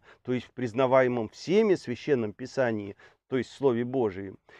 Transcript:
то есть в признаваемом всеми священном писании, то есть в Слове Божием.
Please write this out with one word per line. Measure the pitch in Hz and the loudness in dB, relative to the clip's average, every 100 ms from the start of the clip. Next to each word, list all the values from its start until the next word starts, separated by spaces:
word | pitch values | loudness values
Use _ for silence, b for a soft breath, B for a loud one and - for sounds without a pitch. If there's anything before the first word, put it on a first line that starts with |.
| b b | b b
то | - | -4
есть | 123 - | -4 -6
в | |
признаваемом | - 123 110 131 131 127 123 110 | -8 -4 0 4 4 4 0 -4
всеми | - - 202 220 | -8 0 2 4
священном | 165 - 120 - 131 107 | 2 -2 -6 0 0 0
писании, | - 127 - 123 107 101 b b b - | -6 -8 -2 -2 -2 -6 b b b -6
то | 131 | -4
есть | 110 | -4
в | - | -2
Слове | 135 117 | 0 0
Божием. | 123 131 110 92 98 - _ | -2 -2 -2 -4 -12 -14 _